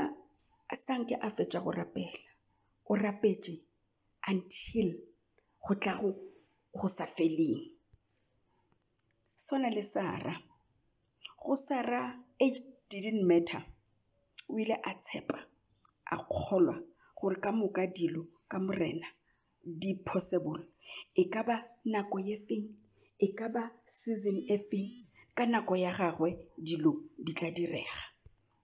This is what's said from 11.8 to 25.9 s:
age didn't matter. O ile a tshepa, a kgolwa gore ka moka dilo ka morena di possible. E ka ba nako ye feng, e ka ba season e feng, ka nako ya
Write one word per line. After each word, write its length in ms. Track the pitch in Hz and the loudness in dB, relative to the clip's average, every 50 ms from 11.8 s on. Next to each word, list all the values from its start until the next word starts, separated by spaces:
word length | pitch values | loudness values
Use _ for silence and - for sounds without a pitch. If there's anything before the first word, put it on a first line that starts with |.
| 233 233 240 247 254 247 - - - _ _ - | 0 0 0 -2 -2 -4 -8 -10 -18 _ _ 4
age 220 | 269 262 262 - - - - - _ - | 4 4 4 2 -8 -12 -20 -20 _ -8
didn't 360 | 196 196 190 220 220 208 190 | -6 -4 -2 0 2 4 6
matter. 380 | 175 170 170 170 - 160 - - - - _ _ _ _ _ _ _ _ _ _ _ _ - - - | 8 8 8 8 4 -2 -4 -8 -10 -20 _ _ _ _ _ _ _ _ _ _ _ _ -20 -10 -6
O 80 | - 220 | -2 -2
ile 180 | 220 220 - - - | 0 0 0 -2 -2
a 100 | 190 190 | -8 -8
tshepa, 440 | - - - - - - - - - - - _ _ _ _ _ _ _ - _ _ - - | -6 -6 -6 -6 -6 -6 -6 -8 -8 -8 -18 _ _ _ _ _ _ _ -20 _ _ -8 -6
a 60 | 160 - | -6 -6
kgolwa 580 | - - - - - - 208 185 170 135 107 - - - - _ _ _ _ | -2 -2 -2 -2 0 2 6 6 6 6 4 -4 -8 -14 -18 _ _ _ _
gore 200 | - - 190 185 185 | -2 -2 -2 0 0
ka 120 | - 202 | 0 0
moka 360 | 214 226 208 196 196 185 190 185 | 0 2 2 2 2 2 0 0
dilo 400 | - 180 170 156 160 160 160 - - _ _ - | 0 0 0 0 0 -2 -6 -8 -14 _ _ -6
ka 120 | - 190 | -4 -2
morena 480 | 190 190 196 - 165 156 - 165 - - - _ _ _ _ _ _ _ _ _ - | 0 0 2 0 0 0 0 -4 -8 -10 -16 _ _ _ _ _ _ _ _ _ -12
di 320 | 175 165 160 190 196 180 - - | -12 -6 -4 -2 -2 -2 -2 -4
possible. 580 | - - 185 - - 185 175 151 156 156 156 - - _ _ - - - - - _ - | -2 0 0 2 2 2 0 0 0 -6 -6 -8 -12 _ _ -20 -16 -16 -16 -14 _ 4
E 140 | 185 180 185 | 4 4 4
ka 140 | - 220 226 | 2 -2 0
ba 120 | 240 233 226 - - - _ - | 0 0 -2 -2 -10 -20 _ -4
nako 320 | 226 220 202 202 202 196 190 | 0 0 0 0 0 -4 -4
ye 160 | 190 202 214 208 - - | -2 -4 -6 -6 -4 -4
feng, 200 | 233 214 208 214 - - - - _ _ _ _ - - | -4 -4 -4 -8 -12 -18 -20 -20 _ _ _ _ 0 0
e 80 | 202 196 202 - | 2 2 2 -2
ka 100 | 220 233 | -6 -4
ba 220 | 226 240 226 233 - - _ | -2 -2 -4 -4 -8 -14 _
season 520 | - - - - 233 226 202 196 202 196 - - - | -6 -4 -2 0 -2 -2 0 0 0 0 0 0 0
e 100 | 208 202 | 0 0
feng, 320 | - - 220 196 196 202 - - - - _ - - _ - | 0 -2 -2 -2 -2 -4 -8 -14 -20 -20 _ -20 -20 _ -2
ka 100 | - 247 | 0 2
nako 300 | 233 233 214 - - 185 | 4 4 2 2 2 2
ya 160 | 185 185 180 | 2 2 2